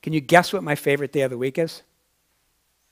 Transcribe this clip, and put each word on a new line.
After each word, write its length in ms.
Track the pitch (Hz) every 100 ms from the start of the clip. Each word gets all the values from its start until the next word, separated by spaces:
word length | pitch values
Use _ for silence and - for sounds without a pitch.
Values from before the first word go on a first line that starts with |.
Can 120 | -
you 80 | 156
guess 320 | 131 170 175
what 100 | 196
my 100 | 160
favorite 380 | 147 - 143 139
day 100 | 151
of 80 | 131
the 80 | 123
week 200 | 131 135
is? 260 | 165 - _ _ _ _ _ _ _ _ _ _ _